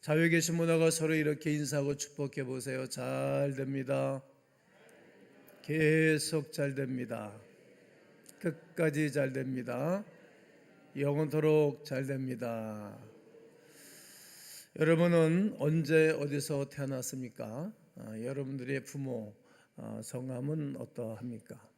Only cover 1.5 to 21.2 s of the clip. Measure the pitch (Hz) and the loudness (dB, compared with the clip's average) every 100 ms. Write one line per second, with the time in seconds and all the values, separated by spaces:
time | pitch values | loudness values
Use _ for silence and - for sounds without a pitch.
1.5 | 151 147 147 139 143 - - 139 135 127 | -2 0 0 0 -4 -6 -6 -6 -6 -6
2.5 | 131 131 131 131 - 127 135 139 139 143 | -6 -6 -6 -6 -6 -4 -2 0 0 0
3.5 | 135 135 135 131 135 135 135 - _ _ | -2 -4 -4 0 0 0 -4 -10 _ _
4.5 | _ _ _ - - - - - - - | _ _ _ -20 -20 -20 -20 -20 -20 -20
5.5 | - - 156 156 160 160 151 - 160 143 | -20 -4 4 6 6 6 4 2 -2 -4
6.5 | - 143 135 135 127 120 113 107 104 - | -4 -2 -2 -4 -4 -4 -6 -8 -12 -20
7.5 | - - - - - - - - - 175 | -20 -20 -20 -20 -20 -20 -20 -20 -6 -6
8.5 | 156 - - 160 143 151 143 139 131 131 | -6 -12 0 0 2 0 2 0 -2 -4
9.5 | 131 120 123 147 190 214 - - - - | -4 -4 -2 0 -2 -4 -18 -20 -20 -20
10.5 | - - - - 139 139 143 156 151 156 | -20 -20 -20 -14 -2 0 0 0 2 6
11.5 | 156 147 147 - 131 135 135 131 123 120 | 6 4 0 -6 -6 -4 -4 -4 -4 -4
12.5 | 113 110 107 104 104 - - - - - | -4 -6 -8 -12 -16 -18 -20 -20 -20 -20
13.5 | - - - - - - - - - - | -20 -20 -20 -20 -20 -20 -20 -20 -20 -20
14.5 | - - - 156 165 175 170 160 170 208 | -20 -16 0 4 6 6 6 6 4 2
15.5 | - 147 160 143 160 156 156 143 143 139 | 0 0 2 4 6 6 2 -2 -2 -2
16.5 | 143 143 143 135 131 123 135 127 - 113 | -4 -4 -6 -6 -4 -6 -8 -10 -10 -10
17.5 | 117 180 220 _ - 110 110 120 135 135 | -8 -10 -12 _ -16 -10 -8 -6 -6 -6
18.5 | 135 127 139 131 143 135 117 104 - _ | -6 -4 -4 -4 -8 -6 -6 -8 -16 _
19.5 | _ _ - 113 110 113 123 131 123 139 | _ _ -14 -10 -10 -8 -8 -6 -6 -4
20.5 | 160 143 135 - - 113 110 | -4 -4 -8 -10 -8 -8 -8